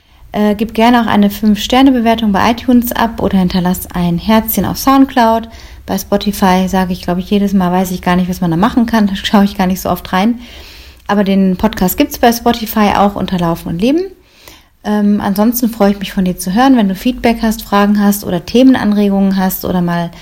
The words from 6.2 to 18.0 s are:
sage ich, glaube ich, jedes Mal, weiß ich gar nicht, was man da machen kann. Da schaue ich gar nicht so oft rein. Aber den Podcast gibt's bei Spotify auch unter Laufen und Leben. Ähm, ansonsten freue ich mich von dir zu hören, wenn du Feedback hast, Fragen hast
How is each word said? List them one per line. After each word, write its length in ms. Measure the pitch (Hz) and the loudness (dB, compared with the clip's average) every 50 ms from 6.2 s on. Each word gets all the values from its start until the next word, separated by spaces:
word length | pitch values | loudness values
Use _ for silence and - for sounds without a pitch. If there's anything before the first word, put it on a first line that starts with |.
| 208 208 202 - 202 185 185 185 190 | -2 -4 -2 0 2 2 2 2 0
sage 240 | 180 196 190 185 180 | 0 0 -2 -2 -2
ich, 120 | 185 180 - | -4 -6 -4
glaube 160 | - 175 185 | -4 -4 -4
ich, 100 | 180 - | -2 -2
jedes 240 | 208 202 202 196 196 | 0 0 0 0 0
Mal, 180 | 190 180 175 | 0 0 2
weiß 200 | 180 185 190 185 | 0 0 -2 -2
ich 100 | 180 180 | -4 -4
gar 140 | - 180 180 | -2 0 0
nicht, 140 | 180 180 180 | 0 0 -2
was 120 | 180 - | -4 -4
man 80 | 185 170 | -2 -2
da 80 | 160 | 0
machen 300 | 170 202 254 - 247 226 | 0 0 0 2 0 0
kann. 180 | 233 233 226 208 | 0 0 0 0
Da 100 | 196 196 | 0 -2
schaue 280 | - - - - 202 202 | -4 -2 0 2 2 2
ich 140 | 196 - | 2 0
gar 100 | - 180 | -2 -2
nicht 140 | 185 190 180 | -2 -2 -2
so 80 | - - | -4 -4
oft 220 | 180 - - - | -4 -4 -6 -4
rein. 280 | 190 185 202 233 240 240 - - - - - - - - - - - - _ | -2 0 0 0 -2 -4 -10 -16 -20 -20 -20 -20 -20 -20 -20 -20 -20 -16 _
Aber 180 | - 208 208 202 | -4 -2 0 0
den 320 | 190 196 196 190 190 185 | 0 0 2 2 0 0
Podcast 420 | - - 214 - - 185 185 - | 0 -2 -2 -2 -2 -4 -2 0
gibt's 200 | - 294 294 - | -2 -2 -2 0
bei 140 | - 262 233 | 0 2 2
Spotify 640 | 233 233 - 240 233 233 220 - - 220 208 202 - | 2 2 0 -2 -2 -2 -6 -4 -2 0 0 2 2
auch 180 | - 196 202 202 | 2 2 0 0
unter 220 | - 185 - 190 | -4 -4 -4 -2
Laufen 320 | 175 175 170 170 170 - 175 | -2 -2 -2 -2 -4 -6 -8
und 100 | 165 170 | -4 -2
Leben. 220 | 214 254 294 349 381 381 - - _ _ _ _ - - - - _ _ _ _ - | 0 0 0 0 -2 -6 -10 -18 _ _ _ _ -20 -20 -20 -20 _ _ _ _ -6
Ähm, 360 | 208 208 208 202 208 208 208 | -2 -2 0 2 2 0 0
ansonsten 500 | - 202 190 202 214 247 240 - 254 220 | 0 -2 0 2 0 0 0 0 -2 -4
freue 220 | - - 202 202 | 0 2 2 2
ich 80 | 202 202 | 2 0
mich 140 | 190 - - | -6 -6 -4
von 120 | 196 185 | -2 -2
dir 120 | 180 180 | -2 -2
zu 160 | - - 185 185 | -4 -6 -2 0
hören, 240 | 240 262 269 262 | 2 4 4 4
wenn 100 | 240 202 | 4 2
du 80 | 190 190 | 0 -2
Feedback 440 | - - 254 247 - - 233 233 226 | -2 -4 -4 -2 0 0 0 0 0
hast, 220 | 226 220 220 226 - | 0 -2 -2 -4 -4
Fragen 360 | - 208 202 202 202 208 | -2 0 2 2 2 2
hast 240 | 208 | 2